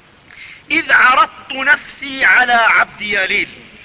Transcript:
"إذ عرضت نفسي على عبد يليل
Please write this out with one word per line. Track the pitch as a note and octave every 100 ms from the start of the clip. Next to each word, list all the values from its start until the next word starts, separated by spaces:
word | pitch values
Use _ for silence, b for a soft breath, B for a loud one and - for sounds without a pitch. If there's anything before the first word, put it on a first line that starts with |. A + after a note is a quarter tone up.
| _ _ - B B B B
"إذ | D4+ C#4+
عرضت | B3 B3 C4+ E4 - -
نفسي | C4+ C4+ C#4+ - - C#4 C4+
على | G#3+ G#3+ B3
عبد | A#3+ A3 F3+ A#3 -
يليل | G#3 G3+ F#3+ G3 E3 - - -